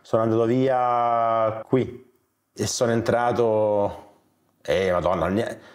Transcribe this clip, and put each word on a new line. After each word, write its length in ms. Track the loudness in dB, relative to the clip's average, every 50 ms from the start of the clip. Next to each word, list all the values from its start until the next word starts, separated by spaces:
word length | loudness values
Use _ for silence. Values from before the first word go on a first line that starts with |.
| -8
sono 200 | -4 -2 0 0
andato 220 | 2 2 2 2
via 1200 | 2 2 2 2 2 0 0 0 0 0 0 0 0 0 0 0 2 2 2 0 0 -2 -4 -4
qui 460 | -2 -2 0 0 -2 -8 -14 -20 -20 _ _ _ _ _ _ _ _ _
e 140 | -6 -6
sono 240 | -6 -2 -2 0 0
entrato, 1200 | 0 0 0 0 0 2 0 0 0 0 0 2 2 2 2 2 2 0 0 -2 -4 -8 -16 -20 -20 _ _ _ _ _ _ _ _ _ -6
eh, 280 | -2 0 0 0 0
madonna, 380 | 0 0 0 0 0 0 0 0
ne-, 300 | 0 -2 -2 -4 -6 -10 -16 -20 -20